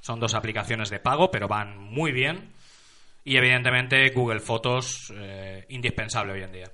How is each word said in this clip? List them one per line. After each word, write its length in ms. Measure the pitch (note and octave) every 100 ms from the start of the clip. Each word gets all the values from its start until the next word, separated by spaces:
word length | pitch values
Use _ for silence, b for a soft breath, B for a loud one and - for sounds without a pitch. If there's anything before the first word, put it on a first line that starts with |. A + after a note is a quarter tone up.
Son 180 | - A#2
dos 140 | A2+
aplicaciones 540 | A2+ A2 G#2+ G2+ A2+ G#2
de 100 | G2+
pago, 320 | B2 C#3+ F3+
pero 160 | C3 G2
van 320 | G#2 G2+ G2+
muy 340 | G2+ A#2+ D#3+
bien. 400 | B2+ C3+ F3 - b b b b b b b
Y, 120 | - C3
evidentemente, 720 | B2+ B2+ B2 B2 B2+ C3+ C3+
Google 300 | B2+ A#2+ G#2+
Fotos, 720 | - A2+ B2 B2 B2 - -
eh, 520 | G#2 G2 G2 G2 F#2+ G2+
indispensable 640 | B2+ A#2+ - G#2+ A#2 G2
hoy 100 | G2
en 100 | F#2+
día. 180 | F#2 F#2